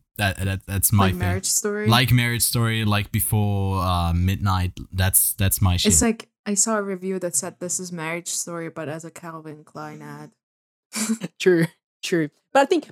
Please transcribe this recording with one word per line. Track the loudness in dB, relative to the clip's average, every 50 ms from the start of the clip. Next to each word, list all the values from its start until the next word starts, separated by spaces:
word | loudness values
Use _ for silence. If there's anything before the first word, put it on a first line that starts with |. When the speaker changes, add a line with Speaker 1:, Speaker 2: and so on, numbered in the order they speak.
| _ _ _ -2
Speaker 1:
That, | -2 -2 -2 -2
that, | -2 -4 -4 -4 -6
that's | -6 -2 -2 0 4
my | 4 4 4
Speaker 2:
Like | 4 2
Speaker 1:
thing. | 2
Speaker 2:
Marriage | 0 0 0 0 0
Story? | -2 -2 0 0 -2 -2 0 2 4
Speaker 1:
Like | 4 4 4 4
Marriage | 4 4 2 2 0 0 0
Story, | 0 0 0 0 2 0 0 2
like | 2 2 0 0 -2
Before, | -2 -2 0 0 2 2 2 2 0 0 0 0 0 0 0
uh, | 2 2 2 2 2 2
Midnight. | 2 2 2 2 0 0 0 0 2 0 -2 -4 -8 -12 -8
That's, | -2 0 0 2 2 2 2 0 0
that's | 0 0 0 2 2
my | 2 2 2 2
shit. | 2 4 4
Speaker 2:
It's | 4
like, | 4 2 0 -2 -6 _ _ _ -8
I | -4 -2
saw | 0 0 0 0 -2
a | -4
review | -4 -6 -6 -6 -6 -4 -4
that | -4 -2 -2
said | -2 -4 -4 -8 -10
this | -8 -6 -6 -6
is | -8 -8
Marriage | -8 -8 -6 -6 -6 -6 -6 -6
Story, | -6 -6 -6 -6 -8 -8 -8 -10
but | -10 -10 -8 -8
as | -8 -10 -12
a | -14
Calvin | -16 -16 -16 -16 -16 -14 -16 -16 -18 -18 -20
Klein | -18 -16 -14 -14 -14 -14 -16
ad. | -16 -16 -16 -16 -16 -18 _ _ _ _ _ _ _ _ _ _ _ _ -8
<laughs> | -6 -4 -4 -4 -4 -6 -8 -10 0
Speaker 3:
True, | 2 4 4 4 2 0 -4 _ _ _ _ _ -6
true. | -2 0 0 0 -2 -6 _ _ _ 2
But | 2
I | 4
think | 4 2 0 -2 -2